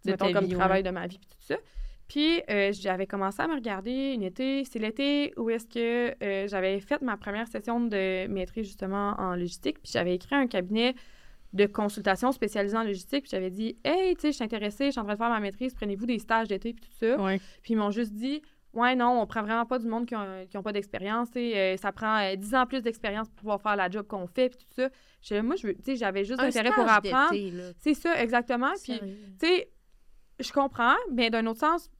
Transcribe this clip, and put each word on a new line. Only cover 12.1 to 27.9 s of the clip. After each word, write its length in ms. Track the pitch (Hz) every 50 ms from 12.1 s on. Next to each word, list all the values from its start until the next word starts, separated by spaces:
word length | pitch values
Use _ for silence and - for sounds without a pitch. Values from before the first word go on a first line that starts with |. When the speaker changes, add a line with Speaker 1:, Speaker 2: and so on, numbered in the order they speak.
| 190 190 240 254
Speaker 2:
spécialisé 460 | 262 - 226 202 - 214 202 202 208
en 60 | 226 226
logistique, 400 | 208 202 185 - - - 285 269
puis 60 | -
j'avais 180 | - 190 185 185
dit, « 280 | 180 202 220 226 - - -
Hey, 320 | - 320 370 381 370 349
tu 60 | -
sais, 60 | - 302
je 60 | 285
suis 80 | - 240
intéressée, 420 | 220 233 214 208 208 208 - 277
je 60 | 277
suis 80 | 269 240
en 20 | 214
train 100 | 202 208
de 40 |
faire 120 | 208 233 233
ma 100 | 233 214
maîtrise, 320 | 208 196 196 - 247 262 247
prenez-vous 320 | - 220 208 202 196 233
des 140 | 240 240 208
stages 280 | 208 - 226 226 226
d'été, 260 | 214 202 175 - - -
puis 80 | -
tout 140 | - - -
ça. » 220 | - 226 226 254 240
Speaker 1:
Ouais. 180 | 196 190 190 196 - - - -
Speaker 2:
Puis 120 | _ - 226
ils 40 |
m'ont 120 | 214 208 202
juste 220 | 196 226 240 214 208
dit, « 280 | 214 233 269 285 302 - - _ _ _ - -
Ouais, 220 | 226 240 247 254
non, 240 | 254 240 240 247 240
on 40 | 214
prend 160 | 220 - 226 208
vraiment 220 | 208 226 233 233
pas 140 | 226 254 254
du 80 | 226
monde 180 | 233 220 233 240
qui 100 | 233 240
ont, 300 | 214 202 190 190 190 185 190
qui 80 | -
ont 40 | 202 190
pas 80 | 214 208
d'expérience, 560 | 202 202 202 - - 185 202 214 233 240 233
tu 80 | - 247
sais, 180 | 240 233 226
euh, 200 | 196 190 190 185
ça 140 | 190 - 202 196
prend, 260 | - 220 214 220 214
euh, 140 | 202 190 196
dix 180 | 190 196 208 254
ans 120 | 262 254
plus 140 | 247 262 269 220
d'expérience 440 | 233 226 226 - 214 202 214 220 214
pour 60 | -
pouvoir 240 | - 202 214 208 196
faire 140 | 202 214 208
la 140 | 202 185 180
job 160 | 180 208 208
qu'on 200 | - 214 190 180
fait, 220 | 180 - 254 254 254
puis 100 | 254 -
tout 140 | - _ - -
ça. » 80 | 254 262 - _ _ _ _ _
J'étais 140 | - - 208
là, 80 | 208 220
moi, 120 | 240 330
je 100 | 381 -
veux, 60 | 208 370
tu 80 | - -
sais, 120 | 262 269
j'avais 260 | 240 226 196 190 196 202
juste 140 | 202 254 247
Speaker 3:
Un 60 | 262
Speaker 2:
intérêt 240 | 254 247 233 220 247
pour 120 | - 269 240
Speaker 3:
stage 120 | 226 214
Speaker 2:
apprendre. 340 | 208 208 196 247 262 285 330
Speaker 3:
d'été, 200 | - 208 202 185
là. 120 | 175 175 180 180 175 -
Speaker 2:
C'est 140 | - 302